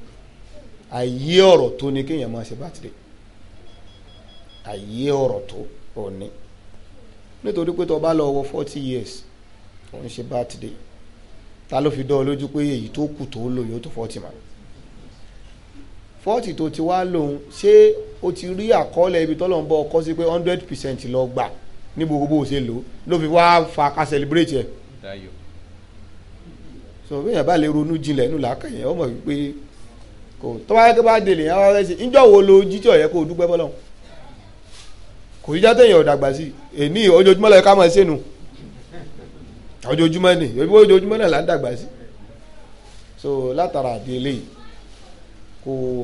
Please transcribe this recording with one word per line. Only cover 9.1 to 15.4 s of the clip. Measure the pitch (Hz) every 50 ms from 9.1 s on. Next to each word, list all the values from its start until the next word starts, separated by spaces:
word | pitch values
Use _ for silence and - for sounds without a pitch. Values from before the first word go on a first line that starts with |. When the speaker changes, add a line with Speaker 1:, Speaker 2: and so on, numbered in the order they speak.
| - - - - - - - - - - - - - - - - -
Speaker 1:
ò | 104 -
ń | 117
ṣe | - 123 117
birthday. | 123 135 120 120 - - 120 117 113 - - - - - - - - - - - - - - - - - - - -
Ta | 139 131
ló | 147 151
fi | - 131 131
dán | 127 143 135
ọ | 135
lójú | 139 143 131 143
pé | 139 147 147
èyí | 147 147 135 117 110 110
tó | - 143 151
kù | 147 147 - 135
tó | - - 110 117 127
lò | 127 127 117
yóò | 113 117 117
tó | - -
forty | - 117 113 110 - 117
mà? | 87 - - - - - - - - - - - - - - - - - - - - - - -